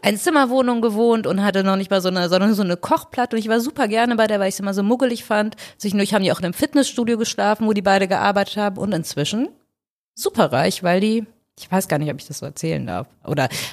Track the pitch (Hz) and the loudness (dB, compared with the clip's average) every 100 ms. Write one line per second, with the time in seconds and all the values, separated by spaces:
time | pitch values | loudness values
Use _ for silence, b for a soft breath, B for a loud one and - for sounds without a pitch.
0 | 208 202 359 311 262 254 247 240 226 208 | 0 0 2 2 4 2 2 2 0 2
1 | 233 226 180 190 202 196 196 190 196 196 | 2 2 0 0 2 2 2 0 0 0
2 | 180 185 175 185 196 208 196 175 - 320 | 0 -2 2 2 4 2 0 -2 0 -2
3 | - - 240 226 220 226 240 311 240 220 | -2 -4 -2 -2 0 0 0 -2 0 2
4 | 240 233 220 214 196 190 196 196 202 247 | 0 2 2 2 0 -2 -4 0 0 2
5 | 262 233 - 214 214 - B B 208 202 | 2 -2 -2 0 0 -4 B B -4 0
6 | 202 208 190 131 180 - 302 294 269 - | 0 2 0 0 -2 -2 0 2 0 0
7 | 226 233 226 - 202 214 220 208 196 196 | -2 0 -2 0 0 2 2 2 2 2
8 | 190 190 196 202 196 - 208 190 196 175 | 2 0 2 0 -2 -2 -4 -2 -4 -4
9 | 165 - 147 214 302 - _ _ _ _ | -4 -4 -4 -2 -4 -6 _ _ _ _
10 | _ - 392 392 185 123 170 185 180 180 | _ -6 -6 2 2 4 0 0 0 2
11 | 208 226 220 _ _ _ - 185 185 151 | 2 0 -2 _ _ _ -4 -2 0 -2
12 | 151 143 - 151 139 147 160 156 123 90 | -2 -6 -10 -12 -12 -8 -4 -4 -4 -6
13 | - _ - 143 131 B B | -8 _ -2 0 0 B B